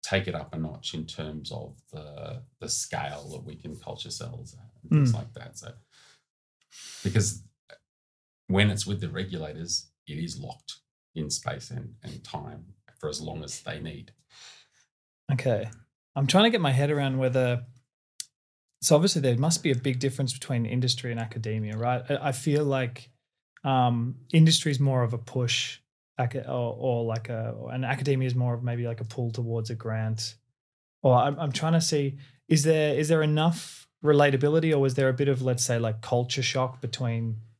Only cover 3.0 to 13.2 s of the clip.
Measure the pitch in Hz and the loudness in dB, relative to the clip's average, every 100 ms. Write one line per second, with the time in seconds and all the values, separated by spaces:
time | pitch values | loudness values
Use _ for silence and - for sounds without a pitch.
3 | 73 73 73 76 - - 78 76 - - | -6 -8 -12 -14 -14 -14 -14 -14 -12 -12
4 | - - - - - - - _ - 151 | -10 -10 -10 -12 -16 -20 -20 _ 2 4
5 | 131 110 - - - - - - _ _ | 6 2 -2 -12 -16 -14 -18 -18 _ _
6 | - _ _ _ _ _ _ - - - | -20 _ _ _ _ _ _ -20 -18 -6
7 | 101 107 - - - _ _ - _ _ | 0 2 0 -2 -14 _ _ -20 _ _
8 | _ _ _ _ _ 95 104 101 101 101 | _ _ _ _ _ 2 4 2 -4 -4
9 | 82 - 101 87 156 - 170 - - _ | -4 -6 -6 -6 -8 -10 -6 -6 -8 _
10 | - 151 170 - - - - - _ _ | -14 -8 -8 -8 -12 -14 -18 -20 _ _
11 | _ - - - - 69 - 65 - - | _ -10 -6 -6 -6 -8 -10 -12 -12 -14
12 | - - - - - - - - _ _ | -14 -14 -12 -12 -12 -16 -18 -20 _ _
13 | 76 73 | -8 -8